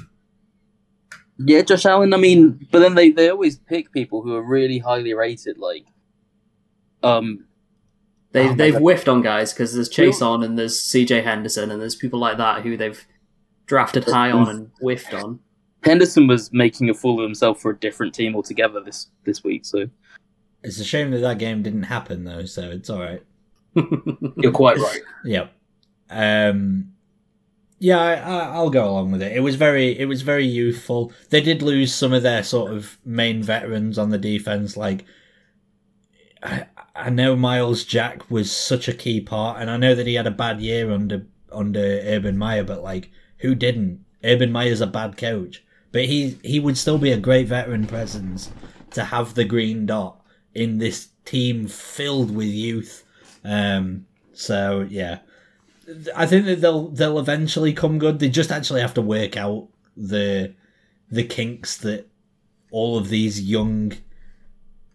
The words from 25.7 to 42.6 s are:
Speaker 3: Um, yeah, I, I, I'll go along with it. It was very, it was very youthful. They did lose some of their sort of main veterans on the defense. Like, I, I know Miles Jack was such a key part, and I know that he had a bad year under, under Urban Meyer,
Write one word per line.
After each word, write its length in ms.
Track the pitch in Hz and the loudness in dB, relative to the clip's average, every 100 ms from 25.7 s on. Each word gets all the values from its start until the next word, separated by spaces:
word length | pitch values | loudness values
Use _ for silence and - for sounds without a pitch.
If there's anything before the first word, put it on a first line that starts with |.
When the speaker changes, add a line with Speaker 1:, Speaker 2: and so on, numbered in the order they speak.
| _ _ _ - | _ _ _ -10
Speaker 3:
Um, 800 | 110 107 107 104 101 98 95 95 _ _ _ _ _ _ _ _ - | -2 2 4 2 2 0 -2 -4 _ _ _ _ _ _ _ _ -2
yeah, 200 | 180 175 | 2 4
I, 160 | 170 | 2
I, 240 | 160 170 180 151 | 0 -4 -6 -4
I'll 160 | 160 160 | -2 2
go 200 | 131 101 | 2 2
along 220 | 98 95 | 0 -2
with 100 | 95 | -2
it. 140 | 98 120 | -2 0
It 40 | |
was 140 | 139 | 0
very, 420 | 135 151 139 127 123 | 2 4 4 2 0
it 80 | 135 | -4
was 160 | 135 | -4
very 240 | 135 143 131 | -2 0 0
youthful. 640 | 120 120 120 - 120 120 - - | 0 -2 -2 -4 -4 -4 -10 0
They 100 | 151 | 2
did 220 | 151 160 | 2 0
lose 320 | 147 139 131 | 2 2 0
some 180 | - 131 | 0 2
of 120 | 127 | 2
their 180 | 123 113 | 2 0
sort 300 | 98 120 104 | 0 -2 -2
of 260 | 107 104 - | -8 -12 -16
main 380 | 120 117 117 113 | -8 -2 0 0
veterans 560 | 107 113 113 107 110 110 | -2 -4 -4 -4 -4 -2
on 120 | 104 | -2
the 80 | 104 | -2
defense. 580 | 107 104 107 104 101 104 | -2 -4 -4 -4 -6 -6
Like, 280 | 104 95 - _ _ _ _ _ _ _ _ _ _ _ _ - | -4 -6 -8 _ _ _ _ _ _ _ _ _ _ _ _ -16
I, 240 | - - - - - 78 | -10 -10 -10 -20 -20 -10
I 140 | 123 | -2
know 260 | 123 131 127 | 2 2 2
Miles 480 | 127 123 120 117 | 2 2 0 -2
Jack 440 | - 117 120 - - | -2 -2 -2 -6 -4
was 220 | 117 98 | -2 -2
such 380 | - - 131 - | -4 -2 -2 -2
a 60 | |
key 260 | 120 127 110 | -6 -2 -4
part, 400 | 104 110 113 110 | -4 -4 -4 -6
and 100 | 113 | -6
I 60 | 120 | 2
know 180 | 127 | 4
that 140 | 123 120 | 4 2
he 60 | |
had 120 | 120 113 | -2 -2
a 60 | |
bad 280 | 101 117 107 | -2 -4 -4
year 300 | 110 117 110 | -4 -2 0
under, 360 | 101 104 101 - _ - | -2 -2 -4 -8 _ -14
under 260 | 110 104 104 | -6 -4 0
Urban 580 | 101 101 101 107 101 98 | 0 -2 -2 -2 -2 -2
Meyer, 280 | 110 107 | -2 -2